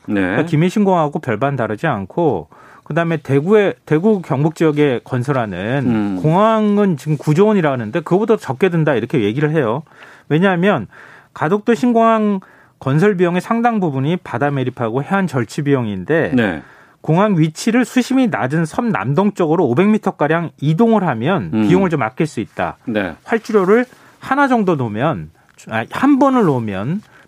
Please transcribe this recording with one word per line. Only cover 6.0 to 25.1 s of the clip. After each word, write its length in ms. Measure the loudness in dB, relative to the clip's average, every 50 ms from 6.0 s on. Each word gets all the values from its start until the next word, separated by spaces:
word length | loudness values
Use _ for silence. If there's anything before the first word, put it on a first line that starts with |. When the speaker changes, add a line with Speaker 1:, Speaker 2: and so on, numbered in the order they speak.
| -2 -2 -2 -2
Speaker 2:
공항은 720 | 0 0 2 2 2 2 2 2 0 0 2 2 2 0 0
지금 220 | -2 -2 -4 -4 -2
구조 280 | 0 0 2 4 4
원이라 240 | 4 4 2 2 0
하는데 300 | 0 -2 -4 -4 -4 -4
그거보다 380 | -2 0 0 0 2 0 0 0
적게 320 | -2 -6 -4 -2 -2 0
든다 240 | 2 2 2 2 2
이렇게 280 | 0 0 0 0 0 0
얘기를 260 | 0 0 0 -2 0
해요. 320 | 0 0 0 0 -2 -4 -8 -12 -20 -20 -20 -20 -20 -14 _ -2
왜냐하면 560 | 0 2 2 2 2 2 2 2 2 0 -2 -8 -14 -20 -20 -20 -20 -20 -20 _ -8
가덕도 400 | -4 -2 -2 -2 0 0 0 0
신공항 680 | 2 2 2 2 4 2 2 2 2 0 0 -2 -4 -6 -12 -20 -20 _ _ _ -6
건설 380 | -2 0 2 2 2 2 2
비용의 240 | 2 0 0 0 -2
상당 380 | -2 -2 -2 0 0 0 0 0
부분이 380 | -2 -2 -2 -2 -2 -2 -2 -4
바다 320 | -6 -6 -4 -2 -2 -2
매립하고 520 | -2 -2 -4 -4 -4 -4 -4 -4 -4 -4
해안 240 | -4 -2 -2 -2 0
절취 360 | 0 -2 -2 -4 -4 -6 -4
비용인데 720 | -2 0 0 0 0 -2 -4 -6 -4 -2 0 0 0 0 2
Speaker 1:
네. 280 | 2 2 0 -2 -4 -10 -16 -20 -20 -20 _ _ _
Speaker 2:
공항 360 | -2 0 2 2 2 2 2
위치를 480 | 2 0 0 -2 -4 -2 0 0 0 0
수심이 440 | 0 0 -2 0 2 2 2 2 0
낮은 360 | 0 -2 -2 -2 -2 -2 -2
섬 240 | -2 -2 -2 -2 -2
남동쪽으로 800 | -2 -2 -2 0 0 2 2 2 2 0 0 2 2 2 2
오백 220 | 2 2 2 2 2
미터 240 | 2 2 0 -2
가량 380 | -2 0 0 0 0 0 -2 -6 -8 -4
이동을 460 | -2 0 2 2 4 4 4 2 2 0
하면 420 | -2 -2 -2 -2 -2 -2 -2 -2
Speaker 1:
음. 160 | 0 2 2 4
Speaker 2:
비용을 220 | 4 4 2 2
좀 120 | 0 -2
아낄 240 | -2 -2 -2 -4 -4
수 140 | -4 -4 -6
있다. 380 | -8 -6 -6 -6 -6 -6 -6 -8 -8
Speaker 1:
네. 300 | -4 -4 -2 -2 -4 -6 -10 -6
Speaker 2:
활주로를 600 | -4 -4 -4 -2 0 0 2 2 4 2 2 2 -2 -8 -20 -20 -20 _ _
하나 300 | -8 -4 0 0 2 2
정도 280 | 2 2 0 0 0
놓으면, 540 | 0 -2 -4 -4 -2 -2 -2